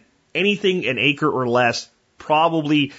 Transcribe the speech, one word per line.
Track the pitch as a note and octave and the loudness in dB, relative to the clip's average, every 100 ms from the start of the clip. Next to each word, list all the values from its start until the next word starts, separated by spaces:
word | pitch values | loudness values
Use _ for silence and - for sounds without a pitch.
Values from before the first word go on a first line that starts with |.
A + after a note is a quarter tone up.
| _ _ _ | _ _ _
anything | D#3 G3 G3+ G3+ F3+ A2+ | -2 0 0 0 -2 -2
an | B2 | 0
acre | C3+ C#3+ D3+ | 0 0 0
or | B2+ B2 | 0 0
less, | A#2+ A#2+ A#2 - _ _ - | 2 2 -2 -8 _ _ -14
probably | - D3+ E3 E3 D3 D3+ C#3 | -2 2 2 0 0 0 0